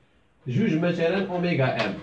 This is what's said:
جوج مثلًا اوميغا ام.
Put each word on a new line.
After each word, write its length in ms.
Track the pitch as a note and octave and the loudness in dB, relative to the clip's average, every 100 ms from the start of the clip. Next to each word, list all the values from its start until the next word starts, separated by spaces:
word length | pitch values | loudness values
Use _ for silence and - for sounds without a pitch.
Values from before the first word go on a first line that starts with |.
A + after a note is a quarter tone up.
| _ _ _ _ C3+ | _ _ _ _ -4
جوج 260 | B2 A3 D#3+ | 0 2 2
مثلًا 500 | F3 E3+ E3 G3 F3+ | 2 2 0 0 -2
اوميغا 580 | F3+ F3 D3 C#3+ - G2+ | -2 0 0 0 0 -4
ام. 80 | - | -6